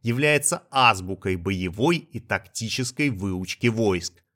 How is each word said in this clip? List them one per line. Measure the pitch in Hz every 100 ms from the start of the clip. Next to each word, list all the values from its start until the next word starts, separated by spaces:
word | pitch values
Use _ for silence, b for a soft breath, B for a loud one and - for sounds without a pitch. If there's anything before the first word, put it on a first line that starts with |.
является | 117 120 151 147 143 170 -
азбукой | 135 123 98 90 92 98 92
боевой | 87 95 90 98 143 175
и | - 117
тактической | - 98 - - 113 - 123 - 143
выучки | 101 98 92 92 - 120
войск. | 110 110 90 85 - _